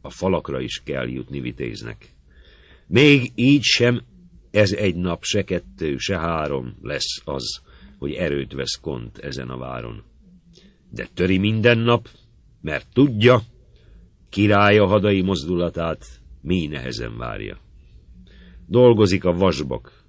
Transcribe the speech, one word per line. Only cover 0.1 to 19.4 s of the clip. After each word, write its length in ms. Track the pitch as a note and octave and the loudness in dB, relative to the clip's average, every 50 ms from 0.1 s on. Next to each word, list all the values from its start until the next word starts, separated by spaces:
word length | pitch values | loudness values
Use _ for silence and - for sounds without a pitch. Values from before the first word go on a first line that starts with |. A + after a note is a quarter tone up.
| - - F2+ F#2+ F#2 E2 - - C#2 C2 | -10 -4 -2 -2 -2 -2 -4 -6 -8 -8
is 200 | B1+ A#1+ - - - | -8 -8 -10 -12 -10
kell 240 | - C#2+ C2 B1+ B1 | -8 -8 -6 -6 -6
jutni 300 | B1+ B1+ A#1+ - C#2 C#2 | -8 -10 -10 -10 -10 -10
vitéznek. 680 | C2 A#1+ A#1 B1 C2 A#1 A1 G1+ A1 A1+ A1 - - - _ _ _ _ _ _ - _ _ _ _ _ - _ _ - | -10 -10 -10 -10 -10 -10 -10 -12 -14 -14 -16 -16 -20 -20 _ _ _ _ _ _ -20 _ _ _ _ _ -20 _ _ 0
Még 440 | F2 A#2 D3 D3 C#3+ C3+ B2 - - | 4 6 8 8 8 6 4 0 -4
így 260 | - A#2+ C3 C#3+ C#3+ - | 0 4 4 4 4 4
sem 380 | - - - A#2+ A#2+ B2 A#2 - _ _ - - - - - _ _ | 2 0 2 2 2 0 0 -4 _ _ -20 -20 -20 -20 -20 _ _
ez 220 | - G2+ G#2+ F#2 | 2 2 2 2
egy 240 | G2 - G#2 F#2+ E2+ | 2 0 -2 -2 -2
nap, 280 | F2 F2+ F2+ E2+ - - | -2 -4 -4 -4 -6 -6
se 200 | - - G#2 F2+ | -4 -2 -2 -2
kettő, 540 | - F#2 F2 - - - - F2 D2+ C#2 B1+ | -2 -4 -6 -6 -8 -12 -8 -6 -4 -4 -4
se 200 | - - F#2+ E2+ | -4 -4 -4 -4
három 580 | D#2+ E2+ E2 D#2+ D2+ D2+ C#2+ C2+ B1 A#1+ A1 - | -2 -4 -2 -2 -4 -4 -4 -6 -6 -8 -14 -14
lesz 400 | - B1 C#2+ C2+ - - - - - | -10 -8 -8 -6 -6 -8 -8 -10 -10
az, 380 | D2+ D2 C2+ A#1+ - - - _ _ - - - - - - | -10 -8 -8 -8 -10 -12 -12 _ _ -20 -20 -20 -20 -16 -10
hogy 160 | C#2 D2 C#2+ | -10 -8 -6
erőt 400 | - F2+ D#2 C#2+ C#2 C2+ C2 - | -4 -4 -4 -4 -4 -6 -8 -8
vesz 260 | C2+ C2 - - - | -10 -8 -8 -8 -10
Kont 360 | - D#2+ C#2+ A#1+ A#1 A1+ - - | -8 -10 -10 -10 -10 -14 -16 -14
ezen 320 | - C#2+ B1+ B1+ B1+ B1 | -14 -12 -10 -10 -10 -10
a 80 | B1+ B1+ | -10 -12
váron. 460 | B1+ B1+ B1+ B1 A#1 A#1 A1 G#1+ - _ _ _ _ - - - _ _ - - _ - _ _ _ _ | -10 -10 -10 -10 -12 -12 -14 -16 -18 _ _ _ _ -20 -20 -20 _ _ -20 -20 _ -20 _ _ _ _
De 180 | - - - - - | -14 -14 -14 -10 -6
töri 240 | - F2+ F#2 F#2+ F#2 | -2 0 0 0 0
minden 400 | G2 G#2+ A2 A2 G#2+ A#2+ A#2+ A2+ | 0 0 0 2 2 2 2 2
nap, 320 | A#2 A#2 A#2+ A#2+ - - - _ _ _ _ _ _ _ _ _ | 2 2 0 0 0 -6 -20 _ _ _ _ _ _ _ _ _
mert 260 | - D#2+ D2 C#2 - _ - | -8 -6 -6 -8 -8 _ 0
tudja, 480 | B2 C#3 D3 A#2 G#2 G#2+ A#2+ B2+ A2 - - - _ _ _ _ _ _ _ - - - _ _ _ _ _ | 2 2 2 2 4 6 6 6 6 2 -2 -14 _ _ _ _ _ _ _ -20 -20 -20 _ _ _ _ _
királya 560 | - G2 G#2 G#2 G#2 G2+ G#2 G2+ G#2 G#2+ G2+ F#2 | -2 2 2 4 4 6 6 6 6 6 6 4
hadai 340 | G#2 G#2+ F#2+ G#2 G2+ F#2+ | 2 2 2 2 0 0
mozdulatát 840 | F#2 F#2+ F#2+ D2+ C#2 E2 F2+ F2 F2 E2+ - E2+ E2 E2 D#2+ - - - - - - - - - | 0 0 -2 -2 -4 -4 -2 -2 -2 -4 -4 -4 -6 -6 -6 -8 -12 -20 -20 -20 -20 -20 -20 -12
mi 240 | - D2+ F2+ F#2 D#2+ | -6 -4 -2 -2 -2
nehezen 520 | D2 D2+ C2+ B1+ B1+ A#1 A1+ A#1+ A#1 A1+ A1+ | -4 -6 -8 -10 -10 -10 -10 -10 -12 -10 -10
várja. 400 | A#1+ A1+ G#1+ G1+ G#1 G1+ G1+ - _ _ - - - - - - _ - - - - - - - - - - - - - | -10 -10 -10 -10 -12 -12 -14 -16 _ _ -20 -20 -20 -20 -20 -20 _ -20 -20 -20 -20 -20 -20 -20 -20 -20 -20 -20 -8 0
Dolgozik 560 | - A#2+ B2+ B2 A2+ G#2 G#2+ F#2 F#2+ F2+ - | 4 6 8 8 8 6 4 4 2 2 0
a 100 | F2+ E2+ | 0 0
vasbak, 720 | F2 | 2